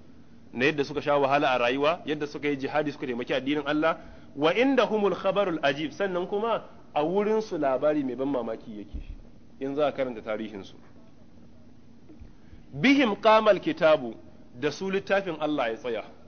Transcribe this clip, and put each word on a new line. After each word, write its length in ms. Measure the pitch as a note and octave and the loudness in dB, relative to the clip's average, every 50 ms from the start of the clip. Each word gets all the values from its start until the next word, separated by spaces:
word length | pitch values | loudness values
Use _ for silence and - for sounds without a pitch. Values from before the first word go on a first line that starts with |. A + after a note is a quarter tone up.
| - - - - - - - - - - - | -20 -20 -20 -20 -20 -20 -20 -20 -20 -12 -2
Na 120 | A#2 B2+ | 0 0
yadda 180 | D3+ D#3+ C#3+ C3+ | 2 2 0 -2
suka 180 | B2 D3 D3 | -4 -4 -4
sha 160 | C3+ D3 D3 | 0 2 2
wahala 340 | C#3+ C#3 C3 C#3+ D3 D3+ C3+ | 2 4 4 4 4 4 2
a 60 | B2+ | 2
rayuwa, 420 | B2 A#2+ A#2+ B2+ C#3 C#3+ D3+ E3+ E3+ - | 2 2 2 2 2 2 0 0 0 -4
yadda 220 | - D#3 D3+ D3+ | -6 -4 -4 -4
suka 200 | C#3+ - C#3 C3 | -6 -8 -4 -4
yi 100 | C#3+ D3 | -2 -2
jihadi 340 | C3+ C3 B2+ C#3+ D3+ D#3 D3 | -2 -4 -2 -2 -2 -2 -2
suka 140 | C3+ - D#3 | -4 -6 -6
taimaki 260 | B2+ A#2+ A#2+ B2+ - D#3 | -6 -6 -6 -4 -2 -4
addinin 300 | C3 B2+ C3+ D3 D3+ C#3 | -2 -2 -2 -2 -2 0
Allah. 320 | C#3+ D3+ D3+ D#3+ D#3+ E3+ - - - - - - - - | 0 0 2 2 0 0 -2 -8 -16 -18 -20 -20 -14 -4
Wa 180 | C3+ D3 D#3+ F#3 | 0 2 2 4
indahumul 640 | G#3+ B3+ C#4 C4+ B3+ G#3+ F#3+ G#3+ G#3+ G3+ G3 F3 | 4 4 4 4 4 4 4 2 2 2 2 0
khabarul 440 | - - G3 F3 G3+ G3+ F#3 E3 D3+ D#3 | 0 0 0 0 2 0 0 0 0 0
ajib, 280 | C#3+ C#3 D3 D#3 C3+ | 0 0 0 -4 -6
sannan 360 | - - G3+ G3 F3+ F3 F3+ | -4 -4 -2 -2 -2 -2 -4
kuma 360 | F3+ G#3 G3+ A3 A#3 G#3+ - - - - - - - - | -2 -2 -2 -2 -2 -2 -2 -4 -10 -16 -20 -18 -6 -2
a 100 | D3+ D3+ | -2 0
wurinsu 540 | E3 F#3 G3+ G#3 G#3 A3 A3 G#3+ - F#3 | 2 0 0 2 2 2 0 0 -2 -2
labari 460 | D#3+ D3 C3+ C3 B2+ C#3+ D3+ D3+ D3+ C#3 | 0 0 2 2 2 2 2 2 2 0
mai 120 | B2+ A#2+ | -2 -2
ban 120 | B2 C3+ | -2 -2
mamaki 500 | C#3+ C#3 B2 A#2 A2+ A2+ A2 - A#2+ G#2+ G#2 | -2 -2 -2 -2 -4 -6 -8 -10 -12 -12 -12
yake, 220 | G2+ - - - - - - - - - - - - - - - | -12 -10 -12 -10 -10 -12 -14 -16 -18 -20 -20 -20 -20 -20 -10 -8
in 160 | C3+ C#3 C#3 | -6 -4 0
za 120 | D3 D3 | 0 0
a 40 | C#3 | 0
karanta 300 | - C#3 C3+ B2+ A#2+ G#2+ | 0 -2 -4 -4 -6 -8
tarihinsu. 540 | G2 A2 G#2+ G#2+ A2 G#2 G#2+ G2 F#2 F#2 - - - - - - - - - - - - - - - - - - - - - - - - - - - - - - - - - - - - - - - - - | -6 -6 -6 -6 -6 -8 -10 -12 -14 -14 -18 -20 -20 -20 -20 -20 -20 -20 -20 -20 -20 -20 -20 -20 -20 -20 -20 -20 -20 -20 -20 -20 -20 -20 -20 -20 -20 -20 -20 -20 -20 -20 -20 -20 -20 -20 -20 -20 -18 -14 -4
Bihim 420 | C#3 D#3 C4 C#4+ C#4 C#4 A3 G3+ | 2 4 6 6 6 4 2 0
qamal 440 | - - A3 G#3+ A3 A3 G#3+ G3 E3+ | 4 6 6 8 8 8 6 4 4
kitabu, 540 | - E3 D3+ - E3+ D#3 D#3 D3 B2+ A#2 A2 - - - - - - - - B2 | 2 -2 0 4 6 6 6 6 2 -4 -10 -12 -16 -20 -20 -20 -20 -18 -8 -4
da 120 | C3+ D3 | -4 -4
su 180 | C#3+ - F#3+ F#3+ | -2 -4 -4 -2
littafin 440 | F#3+ G3 F#3+ - G3 G3+ G3 F3+ D#3+ D3+ | -2 -2 0 0 0 0 0 -2 -4 -4
Allah 300 | D#3 D3+ D3+ C#3+ B2 A2+ | -2 -2 0 0 0 -2
ya 60 | A2+ | -2
tsaya. 260 | A2 G#2 B2 A2+ G2+ F#2 - - - - | -4 -4 -6 -6 -6 -6 -10 -16 -20 -20